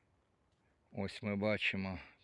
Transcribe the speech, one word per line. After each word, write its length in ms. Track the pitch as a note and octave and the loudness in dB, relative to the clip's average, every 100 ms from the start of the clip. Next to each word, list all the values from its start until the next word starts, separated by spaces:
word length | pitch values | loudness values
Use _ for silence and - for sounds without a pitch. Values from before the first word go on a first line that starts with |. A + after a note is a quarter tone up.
| _ _ _ _ _ _ _ _ _ | _ _ _ _ _ _ _ _ _
ось 300 | - G2 - | -4 -4 -2
ми 140 | G#2 G2+ | -2 2
бачимо, 640 | G#2+ G#2 - G2 F#2+ F#2 - - | 2 4 2 0 -2 -4 -10 -20